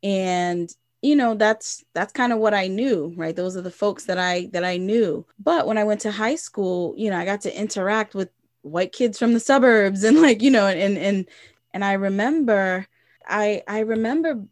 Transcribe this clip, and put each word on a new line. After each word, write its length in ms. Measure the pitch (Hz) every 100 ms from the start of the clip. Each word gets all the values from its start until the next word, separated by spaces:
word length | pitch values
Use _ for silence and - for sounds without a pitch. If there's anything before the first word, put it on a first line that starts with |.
And, 680 | 202 190 185 180 180 175 170 - _ _
you 140 | 277 294
know, 180 | 240
that's, 500 | 220 214 220 - - _
that's 180 | 165 196
kinda 240 | - 247 226
what 180 | 220
I 120 | 208 190
knew, 460 | 190 269 202 151 170
right? 200 | 160 170
Those 200 | 180 185
are 60 |
the 80 | 180
folks 360 | - 202 196 -
that 120 | 180
I, 300 | 180 180 180
that 120 | 175
I 120 | 180 180
knew. 480 | 185 226 208 156 - _
But 280 | 202 339 -
when 120 | 220
I 60 |
went 160 | 214 208
to 80 | 214
high 260 | 208 220 311
school, 580 | - - 185 180 170 -
you 140 | 214
know, 80 | 180
I 60 |
got 180 | 175 202
to 160 | 202 -
interact 560 | 208 - 190 220 214
with 160 | 196 185 _ _ _
white 300 | 143 165 185
kids 260 | - 247 202
from 160 | 233
the 60 | 226
suburbs 640 | 226 277 247 226 196 196
and, 160 | 214 302
like, 200 | 320 214
you 80 | 262
know, 160 | 247 196
and, 300 | 180 196 190
and, 300 | 190 196 180 - - _ _
and 120 | 185
I 100 | 196
remember, 920 | 196 196 196 226 320 254 202 190 185 190 _ _ _ -
I, 360 | 208 208 208 -
I 120 | 208
remember 640 | 220 226 220 294 330 254 196